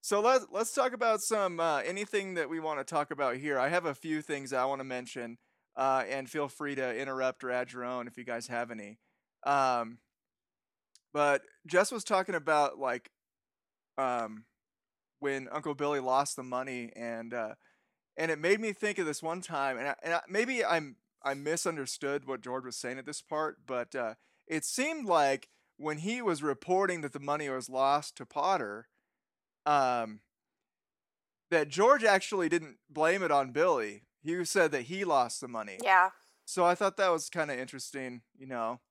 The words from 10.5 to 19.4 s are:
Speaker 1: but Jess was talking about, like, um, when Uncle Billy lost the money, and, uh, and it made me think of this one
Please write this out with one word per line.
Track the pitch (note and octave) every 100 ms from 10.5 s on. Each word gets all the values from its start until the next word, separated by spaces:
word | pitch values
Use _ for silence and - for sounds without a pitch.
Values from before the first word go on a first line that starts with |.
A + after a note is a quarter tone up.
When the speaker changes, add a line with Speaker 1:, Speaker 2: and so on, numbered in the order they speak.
| _ _ _ _ _ _
Speaker 1:
but | D3 C#3+ C#3 - _ D#3
Jess | F3 G#3
was | A#3+
talking | - G3+ F#3+ F3
about, | D3 D3+ C#3+ -
like, | C3 A#2+ - _ _ _ _ _ _ _ _ -
um, | C3 B2 A2 G#2+ A2+ _ _ _ _ _ _ _
when | C#3+ C3+ C3
Uncle | D3+ D3+ C#3+
Billy | D3 C#3+
lost | B2+ C3 C#3+ -
the |
money, | B2+ B2+ C3 B2+ A#2 -
and, | A#2 A2+ A#2
uh, | A#2+ A2 G#2+ _ _ _ _ _ -
and | D#3+
it | D3+
made | E3 G#3
me | A3
think | G3+ G#3 G3
of | E3+
this | D3
one | E3 E3+